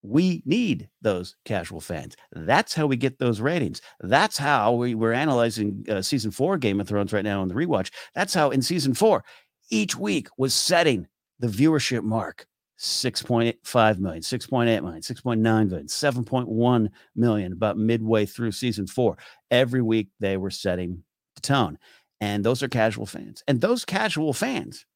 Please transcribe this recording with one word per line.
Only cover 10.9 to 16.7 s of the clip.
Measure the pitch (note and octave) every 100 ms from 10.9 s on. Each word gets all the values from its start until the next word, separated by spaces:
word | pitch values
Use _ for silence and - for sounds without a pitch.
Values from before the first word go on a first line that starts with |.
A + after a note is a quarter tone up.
| A2 E2 _ _ _
the | B2
viewership | G2+ D3+ D#3 - B2
mark. | A2 A2 G2+ - - _ _ _
Six | - - B2+ -
point | - A#2+ A#2 -
five | - B2 A2 G2
million, | F#2+ E2
six | - B2+ -
point | C3 A#2
eight | A2
million, | F2 E2
six | - A#2+
point | C3 A#2
nine | A2 A2 G#2
million, | F2+ -
seven | - D3 B2
point | A2 B2+ B2
one | A2 A#2+